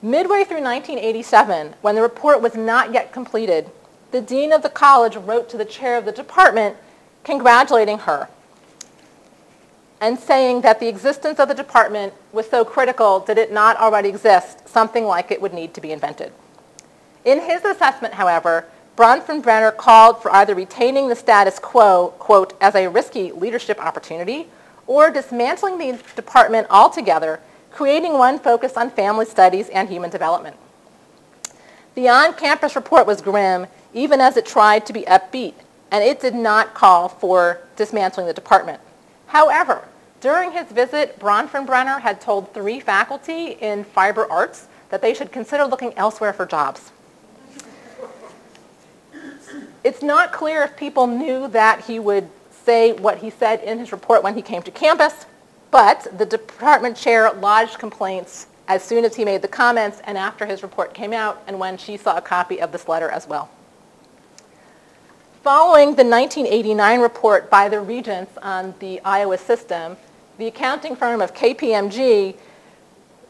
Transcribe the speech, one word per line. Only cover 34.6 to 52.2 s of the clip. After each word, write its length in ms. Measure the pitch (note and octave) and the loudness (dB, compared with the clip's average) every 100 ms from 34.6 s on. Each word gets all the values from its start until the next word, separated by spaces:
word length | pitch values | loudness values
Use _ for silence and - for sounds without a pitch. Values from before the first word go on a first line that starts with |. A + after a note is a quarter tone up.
| G#3+ G#3+ G#3+ | 4 4 -2
to 60 | |
be 100 | A3 | -12
upbeat, 520 | - F#3+ - C4 A3 - _ _ _ | 2 2 2 -10 -10 -14 _ _ _
and 120 | G#3 | 0
it 180 | G#3+ C#4+ | 0 0
did 140 | C4 | -4
not 400 | A#3+ A3+ G#3+ G#3+ | -2 0 2 0
call 340 | - G3+ F3 F3+ | 4 6 6 2
for 520 | - F#3+ F#3 F3 F3 - - | -6 0 2 2 -2 -12 -8
dismantling 500 | G#3+ A3 F#3+ F#3+ F3 | -6 -2 -4 -4 -8
the 60 | |
department. 480 | D#3 - G3 - D3 _ _ _ _ _ | -8 2 2 2 -14 _ _ _ _ _
However, 560 | D4 D#4 D4+ E4 G#3 - _ _ _ | 2 4 4 0 -4 -8 _ _ _
during 300 | B3 D#4+ F#4 | -2 -2 -2
his 160 | E4+ E4 | -8 -8
visit, 520 | A3 B3 D4+ D4 - | -4 -2 -2 -6 -4
Bronfenbrenner 800 | G3+ G#3 A3 C#4+ C4+ B3+ C4 C4+ | -2 0 -2 -6 -2 -2 -2 -4
had 200 | A#3 G3+ | -6 -6
told 320 | - G3+ G3 | -4 -4 -6
three 280 | - G3+ B3 | -10 -8 -8
faculty 720 | C4 G3 A#3 C#4 - E4 E4 - | -2 -2 -2 -6 -10 -10 -10 -10
in 240 | G#3+ G#3 | -8 -8
fiber 460 | G#3 - F#3+ G#3+ A3 | -6 -2 0 0 -4
arts 360 | E3 A3 - - _ _ | -2 -4 -8 -20 _ _
that 100 | G3 | -4
they 140 | A3 | -4
should 180 | - C#4+ | -4 -8
consider 320 | - A3 C#4+ | -14 -8 -4
looking 320 | C#4+ C4 A#3+ - | -2 -4 -8 -4
elsewhere 360 | G#3 G#3+ G#3+ | -4 -2 -6
for 120 | G3+ | -6
jobs. 460 | F3+ D#3+ D3 - - _ _ _ _ _ - - - - - - B4+ - - - _ _ _ _ _ _ _ - - - - C#4+ - - | -6 -4 -4 -6 -20 _ _ _ _ _ -20 -20 -20 -20 -20 -20 -20 -20 -20 -20 _ _ _ _ _ _ _ -20 -20 -20 -20 -20 -20 -6
It's 200 | A#3+ - | -6 -4
not 300 | D4 D4 F4+ | -2 0 0
clear 300 | - D#4 D#4 | -4 -6 -4
if 140 | C#4+ - | -4 -6
people 300 | C#4+ C#4 B3 | -8 -2 -2
knew 420 | A#3+ D#4 C4 C4+ | -2 -6 -6 -4
that 340 | A3 A3 G#3+ | 0 2 0
he 160 | - A3+ | -4 -8
would 300 | G#3 G3+ | -2 -2